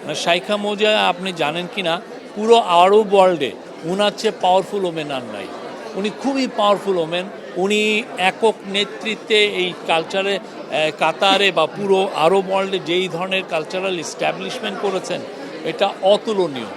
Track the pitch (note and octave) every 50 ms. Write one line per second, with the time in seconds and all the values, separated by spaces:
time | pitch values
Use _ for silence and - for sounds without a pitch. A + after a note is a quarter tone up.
0 | - C#3+ D#3 D3+ - F3+ E3+ F3+ F3 - G#3 G#3 G#3 G#3 G#3 G3 G#3+ G#3+ G#3+ G#3+
1 | G3+ F#3+ F3+ F3 F3+ F#3+ F3+ D#3+ D#3 C#3+ D#3 E3+ F3+ F3 - G#3 F#3+ E3+ E3 F3+
2 | A3 - - - - - - G3+ G#3+ A3 A#3 A3+ A3+ G3 F3 E3+ F3 F#3+ G3+ G#3+
3 | A3 F#3+ G3 G3 F#3+ F#3 F3+ D#3+ C#3+ A#2 F#2 - - - - - - D#3+ F3+ G3
4 | G#3 G#3 G3+ - - A3 G3+ - - F#3 F3+ F#3+ F#3 F#3+ - G#3 F#3+ F3+ E3 D#3+
5 | D3+ D3 C#3 C3 B2 A#2 G#2+ G2+ G2 F#2+ - - - - - - - - - F#3
6 | G3 G#3+ - - - B3+ C#4 C4+ C4 A#3 - - G#3 G#3 G3+ F3+ - G3 F#3+ F3+
7 | E3 D#3 E3 F3 F#3 G3 - - - - - F3 F3+ G3 G#3 G#3 G#3+ G#3+ G#3+ G#3+
8 | A3+ - - E3 F3+ F#3+ F#3 - A3+ A3 G#3 - - G3 G3 G3 G#3 G3+ G#3+ G#3+
9 | - A3 G#3+ G3 - - A3+ G#3+ G#3 G#3 G3 F#3 F3+ F3+ E3 - - F#3+ F3 E3
10 | E3 - - F#3+ G3 G3 G3+ F#3 - - - - - - - C#3+ D#3 D#3 D3+ -
11 | F#3 D#3+ E3 E3 G#3 G3 F#3+ G3 G3+ G3 E3+ E3+ D#3 D3+ - F3 G3+ G3 F#3+ F#3+
12 | F#3+ G3 - C#3+ D3+ E3 F#3+ G3 G3 F#3 F#3+ F#3+ G3 G3 F#3+ F#3 E3 C#3+ E3+ F#3
13 | F#3+ F#3 D#3+ E3 F3+ F#3+ F#3+ F#3+ F#3 F#3 - D#3+ D#3 D3 - F#3 F#3 G3 F#3 F3
14 | D3+ - - - E3+ D#3 - E3+ F#3+ F#3+ - B3+ A3+ G#3+ G3 F#3 - G3+ F#3+ F#3
15 | F3 - F3+ C#3+ - - - - - - - - - - D#3+ - G3+ G3 - -
16 | - F#3+ G#3 G3 G3+ A3+ A3 G3 F#3 E3 C#3 B2+ A2+ G2+ F#2